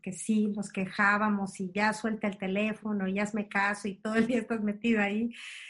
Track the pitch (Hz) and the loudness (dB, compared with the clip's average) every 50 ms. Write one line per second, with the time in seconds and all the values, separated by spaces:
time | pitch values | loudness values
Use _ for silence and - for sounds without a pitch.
0 | - 190 185 - - - 220 214 214 214 196 208 190 - - 196 190 185 - - | -10 -10 -8 -4 -2 2 2 4 4 2 0 -2 -4 -4 -4 -4 -4 -2 0 2
1 | 208 202 208 208 214 214 208 196 196 190 - - 190 175 - 202 214 214 208 - | 4 4 4 4 4 2 2 2 0 -4 -4 -6 -6 -4 0 2 2 2 2 0
2 | - 220 214 214 - 208 196 - 196 190 190 202 214 214 214 - - 214 208 202 | -2 -2 -2 -2 -2 -4 -2 -2 -4 -2 0 0 0 0 -2 -4 -4 -4 -2 -2
3 | 190 190 190 202 208 208 220 214 208 208 - 202 196 202 208 208 - 208 190 - | 0 0 0 0 -2 -2 -2 -4 -4 -2 0 0 2 2 0 -2 -4 -6 -6 -6
4 | - 214 220 226 226 233 254 226 214 - 233 214 208 208 202 208 - 233 226 214 | -4 0 2 2 4 4 2 0 0 0 -2 -2 0 -2 -2 0 2 2 4 4
5 | 202 202 202 214 233 240 - - - - - - - | 4 2 0 0 -2 -2 -4 -8 -12 -14 -14 -14 -14